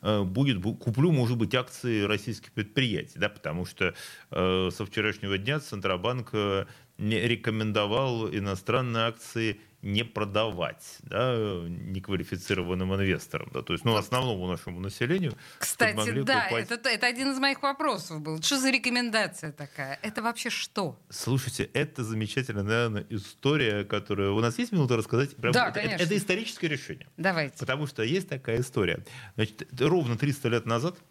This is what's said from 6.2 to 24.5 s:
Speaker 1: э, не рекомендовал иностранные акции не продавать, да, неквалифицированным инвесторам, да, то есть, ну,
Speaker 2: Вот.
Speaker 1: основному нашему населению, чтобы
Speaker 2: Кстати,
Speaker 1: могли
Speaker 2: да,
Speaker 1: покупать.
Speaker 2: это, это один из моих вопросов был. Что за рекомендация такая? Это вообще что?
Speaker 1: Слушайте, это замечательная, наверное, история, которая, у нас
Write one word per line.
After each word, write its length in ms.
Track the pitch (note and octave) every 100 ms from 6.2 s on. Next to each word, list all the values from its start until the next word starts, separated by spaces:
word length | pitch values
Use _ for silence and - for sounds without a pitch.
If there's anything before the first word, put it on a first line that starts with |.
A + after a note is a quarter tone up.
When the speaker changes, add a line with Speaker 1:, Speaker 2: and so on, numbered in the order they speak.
| A2
Speaker 1:
э, 320 | A2 G2+ G2 G2 - - -
не 220 | G#2 A2
рекомендовал 1080 | A#2 A#2 A#2 A2 G#2+ G#2+ G#2 A#2 C3+ A#2 G#2+
иностранные 760 | F2+ G2+ F#2+ - B2 B2+ A2+
акции 560 | A2+ A2+ - A#2 A2+ G2+ - _
не 240 | G2 G2+
продавать, 960 | A#2 - G#2 G2+ A2 F2+ D2+ - - -
да, 320 | - G2+ B2+ A#2+ G#2+ F2+ E2+
неквалифицированным 1300 | E2+ - F#2+ F#2+ F#2+ F2 F#2 - F#2+ F2 F#2 F#2
инвесторам, 540 | G2 G2 F2 - - -
да, 100 | B1+
то 100 | -
есть, 120 | -
ну, 80 | A#2+
Speaker 2:
Вот. 80 | G#2+
Speaker 1:
основному 420 | F#2+ B2+ C3 G2+ F2+
нашему 320 | F2 - F2
населению, 520 | G2 - A#2+ F#3 E3
чтобы 260 | A2 - -
Speaker 2:
Кстати, 380 | - - A3+ G#3+
Speaker 1:
могли 260 | G#3+ A3
Speaker 2:
да, 180 | G#3+ C4
Speaker 1:
покупать. 280 | G3+ - F3+
Speaker 2:
это, 180 | A#3 B3+
это 180 | A3 B3
один 260 | A#3+ C4+
из 60 | C4
моих 240 | C#4 C4+
вопросов 580 | C#4 C#4 D#4 G3 D#3 D#3
был. 200 | D3+ D#3+
Что 160 | D#3+ C#4
за 100 | C4
рекомендация 840 | C4 B3 A#3+ A#3+ A3 F#3+ - D#3
такая? 460 | C#3+ C#3+ - C3+ C#3
Это 200 | A3 G#3+
вообще 280 | A3+ A#3 B3
что? 500 | - - - G#2 - _
Speaker 1:
Слушайте, 540 | - - C3+ - - -
это 320 | B2+ D#3 -
замечательная, 580 | A2 A2 G#2+ - B2 G#2
наверное, 440 | G2+ A2+ A#2+ G#2+ G#2
история, 720 | A2 G2 - C3+ D3+ B2 G#2
которая, 460 | G2+ G#2 - G2+ G2
у 100 | G2+
нас 180 | A#2